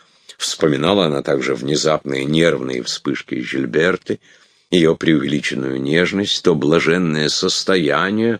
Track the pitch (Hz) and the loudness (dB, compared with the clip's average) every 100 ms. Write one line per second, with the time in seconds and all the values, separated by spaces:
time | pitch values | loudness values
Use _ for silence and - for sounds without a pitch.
0 | _ _ - - - - 82 67 80 101 | _ _ -20 -10 -8 0 0 2 2 2
1 | 85 71 - 71 69 62 67 73 78 78 | 2 -2 -2 -2 -2 -4 -2 0 0 0
2 | 71 67 69 78 82 71 65 62 60 - | -2 -4 0 2 4 2 -4 -6 -6 -8
3 | 71 65 - 62 60 67 64 67 85 90 | -6 -6 -6 -8 -6 -4 -2 0 2 0
4 | - 107 _ - _ _ - 90 80 80 | -4 -8 _ -20 _ _ 0 4 4 2
5 | 82 76 69 71 - 64 65 65 69 80 | 2 2 2 -2 -4 -4 -4 -4 0 0
6 | 90 98 101 - - 80 71 82 78 90 | 2 0 -2 0 0 2 4 2 2 2
7 | 85 76 76 - 92 - - 95 71 73 | 2 0 0 0 -2 -2 0 0 2 0
8 | 92 107 117 107 | 0 0 0 -2